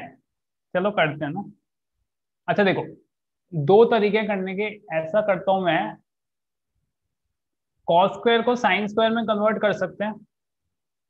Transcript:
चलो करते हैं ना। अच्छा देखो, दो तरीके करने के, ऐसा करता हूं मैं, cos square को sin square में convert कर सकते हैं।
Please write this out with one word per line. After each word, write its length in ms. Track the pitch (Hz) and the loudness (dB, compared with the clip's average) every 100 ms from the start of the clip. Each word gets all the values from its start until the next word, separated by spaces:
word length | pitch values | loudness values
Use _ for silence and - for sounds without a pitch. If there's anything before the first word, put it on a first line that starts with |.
| - - _ _ _ _ _ | -8 -20 _ _ _ _ _
चलो 180 | 180 - | -2 -2
करते 340 | 185 156 143 147 | 0 0 -2 -8
हैं 60 | |
ना। 120 | 185 208 - _ _ _ _ _ _ _ _ - | -8 -12 -16 _ _ _ _ _ _ _ _ -4
अच्छा 160 | 175 | 0
देखो, 200 | 190 160 - - _ _ _ _ _ | 2 0 -4 -12 _ _ _ _ _
दो 300 | 165 143 202 233 | -2 4 6 6
तरीके 400 | 233 208 214 208 | 4 2 0 -2
करने 260 | 196 190 190 | -4 -6 -6
के, 80 | 214 208 - 160 | -6 -8 -8 -6
ऐसा 240 | 160 208 | -2 0
करता 280 | 208 185 190 | 0 0 0
हूं 100 | 190 | 0
मैं, 340 | 175 165 214 - _ _ _ _ _ _ _ _ _ _ _ _ _ _ _ _ _ _ - | 0 0 -2 -10 _ _ _ _ _ _ _ _ _ _ _ _ _ _ _ _ _ _ 0
cos 260 | 170 196 | 2 2
square 280 | - - 226 | 0 0 2
को 140 | - 247 | 2 0
sin 300 | 180 185 208 | 2 0 -2
square 220 | 220 226 | 0 0
में 120 | 233 226 | 0 -2
convert 360 | 208 214 202 | 0 0 0
कर 120 | 208 175 | 0 -2
सकते 280 | 185 - | -6 -6
हैं। 100 | 208 208 - _ _ _ _ _ _ _ | -8 -10 -16 _ _ _ _ _ _ _